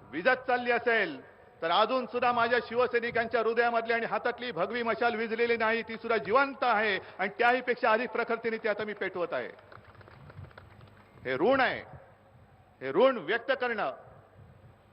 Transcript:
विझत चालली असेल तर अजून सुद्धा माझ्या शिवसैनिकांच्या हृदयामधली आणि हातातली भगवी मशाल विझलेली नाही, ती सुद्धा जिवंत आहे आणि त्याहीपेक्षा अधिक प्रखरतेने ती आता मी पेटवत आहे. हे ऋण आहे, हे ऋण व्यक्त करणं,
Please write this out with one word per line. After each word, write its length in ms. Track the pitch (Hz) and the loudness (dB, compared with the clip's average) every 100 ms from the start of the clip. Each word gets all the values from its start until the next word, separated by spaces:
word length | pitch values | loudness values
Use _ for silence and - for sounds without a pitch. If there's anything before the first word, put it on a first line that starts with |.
| - | -12
विझत 320 | 147 180 254 254 | -2 0 0 0
चालली 240 | 247 240 | -2 0
असेल 500 | 233 233 226 185 135 - - - - | 0 2 2 0 -4 -14 -20 -20 -6
तर 100 | 165 | 0
अजून 340 | 175 220 254 240 | 2 2 0 -2
सुद्धा 260 | 240 247 | 2 2
माझ्या 280 | 240 233 240 233 | 4 2 2 0
शिवसैनिकांच्या 720 | 233 247 240 233 233 233 233 | 0 2 0 -2 -2 0 0
हृदयामधली 520 | 226 233 240 233 226 | 0 2 2 2 0
आणि 120 | 233 220 | 0 -2
हातातली 460 | 208 240 240 247 | -2 -2 -4 -6
भगवी 320 | 160 196 240 | -4 -2 -2
मशाल 320 | 233 226 240 220 | -2 0 0 0
विझलेली 420 | 226 220 233 233 | -2 0 0 2
नाही, 240 | 220 226 | 0 0
ती 140 | 220 226 | -2 -6
सुद्धा 220 | 226 226 | -2 0
जिवंत 380 | 165 240 277 262 | 2 2 2 0
आहे 380 | 247 214 220 190 - - | 0 2 2 0 -4 -6
आणि 100 | 190 - | -4 2
त्याहीपेक्षा 520 | 233 254 254 233 247 | 4 4 0 0 2
अधिक 180 | 220 240 | 2 0
प्रखरतेने 480 | 240 233 233 226 220 | -4 -2 -2 -2 -2
ती 100 | 220 | -2
आता 160 | 208 | -2
मी 100 | 214 | -4
पेटवत 340 | 202 190 190 170 | -6 -6 -4 -4
आहे. 180 | 143 110 - - - - - - - - - - - - - - - - - 120 | -4 -6 -12 -20 -20 -20 -20 -20 -20 -20 -18 -18 -20 -20 -20 -20 -20 -20 -12 -6
हे 100 | 131 | 0
ऋण 240 | 185 269 | 2 4
आहे, 200 | 240 131 - - - - - - - - - - | 2 0 -8 -18 -20 -20 -20 -20 -20 -20 -20 -10
हे 100 | 131 | -2
ऋण 260 | 139 262 247 | 4 4 2
व्यक्त 340 | 151 226 - 262 | -2 -2 -2 -2
करणं, 300 | 247 220 160 123 - - - - - - - - _ | -2 -2 -4 -6 -14 -20 -20 -20 -20 -20 -20 -20 _